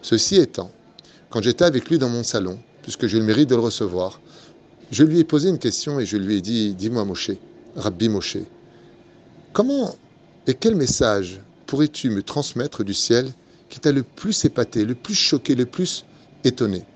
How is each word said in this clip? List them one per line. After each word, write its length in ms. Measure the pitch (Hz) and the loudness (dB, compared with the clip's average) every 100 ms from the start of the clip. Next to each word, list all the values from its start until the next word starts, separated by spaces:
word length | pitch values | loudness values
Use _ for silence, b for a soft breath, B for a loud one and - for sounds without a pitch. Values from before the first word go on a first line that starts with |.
Ceci 340 | - 113 - 196 | 2 0 4 4
étant, 360 | 147 - 90 - _ - B B B | 2 0 -12 -16 _ -20 B B B
quand 120 | 113 | -2
j'étais 220 | 113 117 | 0 4
avec 260 | 175 131 - | 4 2 0
lui 80 | 160 | 0
dans 120 | 127 | 0
mon 140 | 120 | -2
salon, 360 | 117 113 92 98 - _ | -4 -4 -4 -8 -16 _
puisque 240 | - - 117 | -16 -4 0
j'ai 100 | 110 | 2
le 60 | |
mérite 260 | 110 110 147 | 2 4 4
de 60 | 120 | 4
le 60 | |
recevoir, 580 | 117 - 104 90 92 - B B B B _ - - | 2 -2 -4 -2 -6 -8 B B B B _ -20 -12
je 140 | - 156 | 2 4
lui 140 | 165 | 6
ai 40 | |
posé 240 | 156 151 170 | 4 2 2
une 100 | 165 | 0
question 440 | 123 - - 143 | -2 -4 -6 -4
et 40 | 107 | -2
je 120 | 107 | -2
lui 180 | 95 104 | 0 -2
ai 60 | |
dit, « 320 | 90 117 104 92 | 0 -2 -2 -2
Dis-moi 300 | 104 120 98 | -4 -2 -4
Moshe, 260 | 87 - 98 - - - - | -6 -6 -8 -10 -20 -18 -6
Rabbi 320 | 104 87 110 | -6 -2 0
Moshe, 280 | 104 - 98 - - - B B B B B - - - | 0 -4 -10 -12 -18 -20 B B B B B -20 -20 -6
comment 420 | - 240 277 233 - _ _ _ _ - | 0 0 0 -2 -6 _ _ _ _ -4
et 80 | |
quel 220 | 131 226 208 | 0 2 2
message 640 | 127 - 120 101 90 95 - - - | 0 2 2 2 -2 -10 -20 -20 -8
pourrais-tu 420 | 139 151 - 127 | 0 0 0 -2
me 140 | 101 | -2
transmettre 600 | - - 139 - 139 - | -4 -6 -4 -4 -6 -4
du 100 | 101 | -6
ciel 380 | 98 - 117 131 127 b b b | -4 2 2 2 -10 b b b
qui 100 | - | -2
t'a 140 | 156 | 2
le 100 | 139 | 2
plus 400 | 123 - 190 214 | -2 -8 -4 0
épaté, 400 | 160 - 117 117 | 0 0 -2 0
le 120 | 107 123 | -2 -4
plus 200 | - 196 | -4 -2
choqué, 400 | - 143 - 127 | 0 0 0 0
le 100 | 123 | 0
plus 380 | - 180 - - b b - | -2 -4 -4 -12 b b -4
étonné ? » 400 | 127 123 113 92 - | -2 0 -2 -2 -8